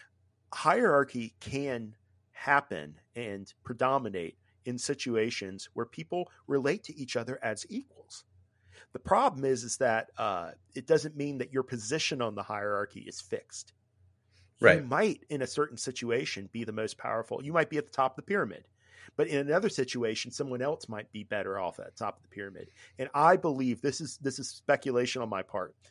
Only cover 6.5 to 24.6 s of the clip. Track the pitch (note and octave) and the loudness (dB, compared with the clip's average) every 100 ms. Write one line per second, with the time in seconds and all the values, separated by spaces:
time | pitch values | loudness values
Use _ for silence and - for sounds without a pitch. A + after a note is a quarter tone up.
6.5 | C#3 C3+ G3+ - D#3 B2+ A#2+ A#2 B2+ A2+ | 0 2 -2 -4 -12 -4 -4 -4 -4 -4
7.5 | G#2+ - A3+ C#4 - - - _ _ _ | -4 -6 -8 -10 -18 -20 -20 _ _ _
8.5 | _ _ - - - - G3+ C4+ C#3 C3+ | _ _ -20 -14 -6 2 4 4 2 0
9.5 | B2+ A#2 - B2+ A2+ - - A2 F2+ E2+ | 0 -2 0 2 2 0 -2 -2 -2 -6
10.5 | - _ C#3+ C3 D#3+ D3+ D3 C#3+ C#3 A#2+ | -12 _ -6 4 4 2 -6 -4 -4 -4
11.5 | C3 B2+ B2 G#2+ D#3 - C#3 A#2 G#2 G2 | -2 -2 -4 -4 -2 -2 -2 -2 -4 -6
12.5 | G#2 G#2 G2+ G#2 - G#2+ - - A2 - | -4 -2 -2 -4 -8 -14 -14 -8 -8 -8
13.5 | - - _ _ _ _ _ _ _ _ | -18 -18 _ _ _ _ _ _ _ _
14.5 | - G#2+ D#3 C3 C#3+ G#3+ D#3+ - D3 B2 | 6 8 8 4 0 0 -2 -6 -4 -4
15.5 | - D3 A#2+ - B2 A#2+ A#2+ D3+ - G2 | -2 -4 -4 -8 -6 -2 -2 -2 -8 -8
16.5 | A#2 G#2+ G#2+ A2 - A#2+ A2+ A2+ - C#3 | -8 -6 -4 -6 -6 -4 -4 -4 -6 -2
17.5 | E3 D#3 D3 D3 - C3 - - G3+ B2 | 0 2 0 -4 0 0 0 -4 -2 -2
18.5 | E2+ - _ _ - - - D#3+ C#3+ C#3+ | -6 -16 _ _ -20 -8 0 2 2 2
19.5 | E3 G#3 - B2+ B2 A#2 A2+ B2 - C#3 | 2 2 0 -2 0 0 -2 -6 -6 -4
20.5 | B2 C3+ D#3 - G#2+ G#2+ G#2+ G#2 G#2+ F#2+ | -2 -2 -4 -6 -10 -8 -10 -4 -4 -2
21.5 | G2 F2 - F#2+ - G#2+ - _ - G2+ | -2 -4 -6 -14 -6 -6 -6 _ -12 -12
22.5 | F2 - - - - C3 C#3+ D#3+ F#3 D#3+ | -12 -18 -20 -18 -10 -4 6 8 8 4
23.5 | C3+ B2+ A2 C#3+ C3 D3 - C3+ C3 B2+ | 0 0 0 0 -2 -6 -4 -4 -4 -8
24.5 | - | -6